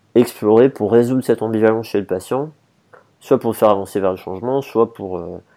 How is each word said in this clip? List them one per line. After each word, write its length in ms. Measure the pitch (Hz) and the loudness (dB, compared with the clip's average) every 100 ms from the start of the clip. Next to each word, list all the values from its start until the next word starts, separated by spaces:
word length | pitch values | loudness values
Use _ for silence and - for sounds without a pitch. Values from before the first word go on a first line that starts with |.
| _ | _
explorer 540 | 120 120 - 107 110 135 | 0 0 0 2 4 4
pour 220 | - 104 | 2 0
résoudre 320 | 117 120 131 | 2 2 -2
cette 180 | 127 113 | -2 -2
ambivalence 460 | 113 110 110 113 110 | -2 2 2 2 -2
chez 120 | 104 | -6
le 60 | |
patient, 460 | 95 95 - 127 156 - _ _ _ _ _ _ | -4 -6 -4 -6 -6 -14 _ _ _ _ _ _
soit 200 | - 131 | -2 0
pour 120 | 117 | 0
le 40 | |
faire 140 | 107 107 | 2 2
avancer 300 | 98 95 101 | 2 -2 -4
vers 120 | 95 | -2
le 60 | 92 | -4
changement, 440 | - 92 120 135 | -8 -10 -6 -6
soit 320 | - 110 113 | -2 -2 -2
pour, 240 | - 98 87 | -4 -10 -10
euh, 240 | 85 90 - | -10 -14 -20